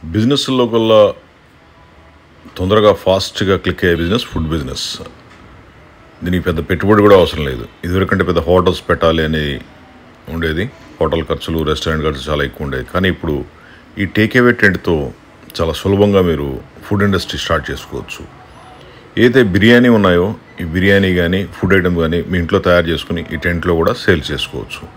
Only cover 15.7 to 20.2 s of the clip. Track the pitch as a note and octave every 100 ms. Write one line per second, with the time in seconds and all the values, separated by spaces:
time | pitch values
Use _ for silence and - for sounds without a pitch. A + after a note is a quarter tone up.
15.7 | D#2+ F#2+ G2 G#2 G2 F2+ D#2+ C#2+ C2 -
16.7 | - - G#2 G2+ F#2 - D2 - E2 C#2+
17.7 | D2 - B1+ - - E2 - - - -
18.7 | - - - - - A#2 B2 A2+ F#2 G#2+
19.7 | A#2+ B2 A#2 G2 F2